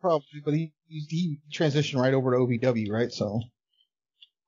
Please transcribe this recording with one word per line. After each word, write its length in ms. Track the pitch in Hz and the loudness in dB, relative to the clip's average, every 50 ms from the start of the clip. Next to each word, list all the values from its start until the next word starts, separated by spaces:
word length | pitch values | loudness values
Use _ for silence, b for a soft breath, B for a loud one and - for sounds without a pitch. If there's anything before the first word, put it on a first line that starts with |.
probably, 260 | - 180 165 151 147 - 147 147 147 | 0 0 0 0 -2 -6 -16 -8 -4
but 100 | 151 147 | -2 0
he, 180 | 156 165 156 _ _ _ - | 0 -2 -4 _ _ _ -14
he, 120 | 160 156 151 - | -12 -12 -8 -4
he 300 | 165 165 180 165 143 143 _ - | -4 -2 -2 -2 -4 -6 _ -8
transitioned 480 | - - 175 151 135 151 147 147 143 131 | -4 0 0 2 2 2 0 0 0 0
right 140 | 123 131 135 | 2 2 2
over 180 | 135 127 131 | 2 2 2
to 60 | 123 123 | 2 2
O 80 | 127 | 2
V 120 | 123 123 113 | 2 0 0
W, 340 | 123 131 120 117 110 101 | 2 2 2 0 0 -2
right? 200 | 107 113 120 123 | 0 0 0 -2
So. 280 | - - 104 104 101 117 120 - _ _ _ _ _ _ _ _ _ _ _ _ _ _ - - _ _ _ | -2 -4 -4 -2 -2 -4 -6 -8 _ _ _ _ _ _ _ _ _ _ _ _ _ _ -20 -20 _ _ _